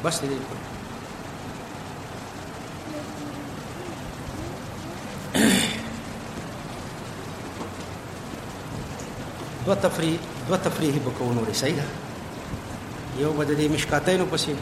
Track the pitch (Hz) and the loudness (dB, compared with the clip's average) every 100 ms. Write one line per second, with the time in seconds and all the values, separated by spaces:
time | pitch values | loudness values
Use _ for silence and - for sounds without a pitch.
0 | 160 156 139 135 131 - - - - - | 2 2 0 0 -2 -6 -6 -8 -8 -8
1 | - - - - - - - - - - | -8 -10 -10 -8 -8 -8 -8 -8 -8 -8
2 | - - - - - - - - 302 302 | -8 -8 -8 -8 -8 -8 -8 -8 -6 -6
3 | 294 302 294 285 285 294 - - 359 - | -4 -4 -4 -4 -6 -6 -6 -6 -6 -6
4 | - - - - - - - - - - | -6 -6 -6 -4 -4 -4 -6 -6 -6 -6
5 | - - - - - - - - - - | -6 -6 -6 4 6 8 4 0 -4 -6
6 | - - - - - - - - - - | -8 -8 -8 -8 -8 -8 -8 -8 -8 -8
7 | - - - - - - - - - - | -8 -8 -8 -8 -8 -6 -6 -6 -6 -6
8 | - - - - - - - - - - | -8 -8 -6 -6 -6 -8 -6 -6 -4 -6
9 | - - - - - - - 190 185 - | -6 -6 -6 -6 -6 -2 4 6 6 6
10 | 160 165 - - 123 185 185 - 156 143 | 4 2 0 -6 2 4 4 4 4 4
11 | 123 120 123 120 113 101 131 170 143 - | 2 2 4 4 4 4 4 4 2 -2
12 | - - - - - - - - - - | -6 -8 -8 -8 -6 -6 -6 -8 -6 -6
13 | - 131 147 151 147 147 151 151 - 147 | -4 2 4 4 4 6 6 6 6 4
14 | 143 185 180 156 - 143 | 6 6 6 4 2 0